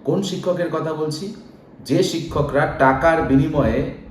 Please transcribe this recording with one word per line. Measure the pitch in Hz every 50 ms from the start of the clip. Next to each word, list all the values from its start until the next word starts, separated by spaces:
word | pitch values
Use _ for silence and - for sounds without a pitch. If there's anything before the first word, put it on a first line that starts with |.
| -
কোন | - - -
শিক্ষকের | 202 - 180 160 - 185 180 175 175 165
কথা | 160 156 - 160 156
বলছি? | 151 156 156 151 - 202 202 226 - - - - - - - - - -
যে | - 135 165 185
শিক্ষকরা | 180 - 165 - - - 151 139 - - 143 151 - - -
টাকার | 135 131 135 131 - 165 160 156
বিনিময়ে | 131 131 135 135 - - - 147 123 110 113 139 143 - - - - -